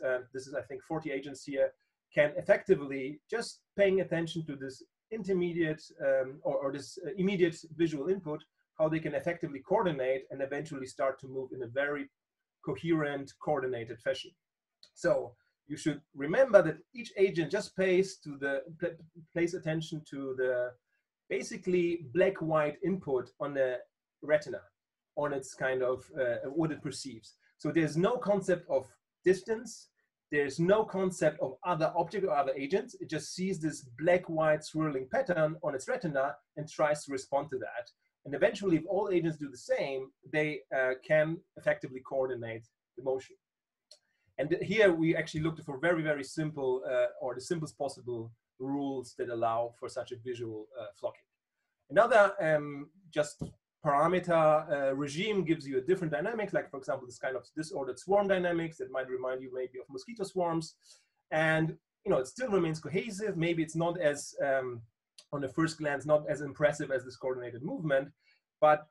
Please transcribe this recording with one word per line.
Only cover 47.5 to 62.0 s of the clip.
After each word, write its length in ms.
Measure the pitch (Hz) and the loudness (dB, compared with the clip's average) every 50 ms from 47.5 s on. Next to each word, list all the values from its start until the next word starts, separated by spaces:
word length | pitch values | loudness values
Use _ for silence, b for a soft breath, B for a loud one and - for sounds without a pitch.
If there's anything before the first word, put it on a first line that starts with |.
| 180 165 151 147 - _ | -4 -4 -4 -8 -6 _
possible 540 | 143 135 135 127 120 123 120 113 113 113 113 _ _ _ _ _ | -6 -6 -6 -8 -8 -8 -8 -8 -8 -10 -14 _ _ _ _ _
rules 560 | 131 135 139 143 139 139 135 131 123 - - | -6 -4 -2 -2 -2 -4 -4 -6 -8 -10 -8
that 140 | - 127 123 | -8 -6 -6
allow 420 | 117 117 117 117 113 117 120 117 - _ | -2 -2 0 0 2 0 -2 -2 -6 _
for 100 | 131 117 | -12 -10
such 240 | - - - - 123 | -8 -8 -8 -8 -10
a 40 | 117 113 | -10 -8
visual, 440 | 127 123 117 120 113 110 107 107 - - 127 | -8 -8 -6 -6 -8 -8 -10 -12 -12 -12 -12
uh, 80 | 110 101 - - | -12 -12 -12 -8
flocking. 240 | - 120 - - _ _ _ _ _ _ _ _ _ _ _ _ _ _ | -8 -8 -8 -8 _ _ _ _ _ _ _ _ _ _ _ _ _ _
Another, 460 | 139 185 226 233 254 214 202 196 196 - 165 | 4 6 6 8 8 8 8 8 6 2 2
um, 480 | 156 156 151 147 147 143 139 147 - _ _ _ 156 - | 2 2 2 2 -2 -8 -10 -12 -14 _ _ _ -6 -2
just 300 | 202 196 - - - - - - _ _ _ _ _ - | -2 -2 -2 -4 -8 -10 -10 -12 _ _ _ _ _ 0
parameter, 840 | 151 143 143 156 165 180 180 175 175 170 165 156 156 151 156 160 160 151 | 2 4 6 6 4 4 2 2 4 4 6 8 8 6 6 4 2 -2
uh, 220 | 143 139 135 135 | 0 0 0 0
regime 480 | 135 147 139 135 160 208 220 208 196 170 | 0 -2 -4 -2 -2 -2 0 0 0 2
gives 200 | 151 160 139 135 | 2 0 -2 -2
you 140 | 139 135 127 | -2 -2 -2
a 40 | 127 | 2
different 300 | 160 185 170 175 160 151 | 2 0 0 0 -2 -2
dynamics, 400 | 120 - 220 233 220 208 190 160 | -2 -2 -2 -2 -2 -4 0 -2
like, 160 | 147 135 - | -2 -2 -2
for 100 | - 135 | -8 -10
example, 280 | 131 - 143 117 117 | -6 -4 -6 -6 -6
this 120 | 123 120 - | -12 -14 -8
kind 180 | - 131 131 | -6 -6 -6
of 100 | 123 - - _ | -6 -8 -8 _
disordered 420 | 151 156 156 - 139 135 127 - - | -10 -8 -6 -6 -6 -6 -6 -8 -10
swarm 280 | - 175 196 208 202 | -2 2 4 4 6
dynamics 500 | 190 190 185 180 175 175 170 165 160 160 - | 4 2 2 2 2 0 0 -2 -4 -6 -8
that 120 | - - | -10 -6
might 180 | 131 131 131 127 | -4 -6 -4 -4
remind 320 | 127 127 127 127 131 131 | -4 -4 -4 -4 -4 -4
you 100 | 131 131 127 | -6 -8 -6
maybe 240 | 131 127 123 127 127 | -6 -6 -6 -8 -12
of 80 | - - | -14 -12
mosquito 360 | 135 190 - - 233 220 196 | -12 -14 -12 -12 -8 -8 -8
swarms. 500 | 185 - 185 175 170 165 165 160 160 - b b b b b b b b b b _ | -6 -2 -2 0 0 0 0 -2 -4 -10 b b b b b b b b b b _
And, 460 | 160 156 160 160 160 160 160 160 160 - _ _ _ _ | 0 2 2 4 4 2 2 0 -2 -8 _ _ _ _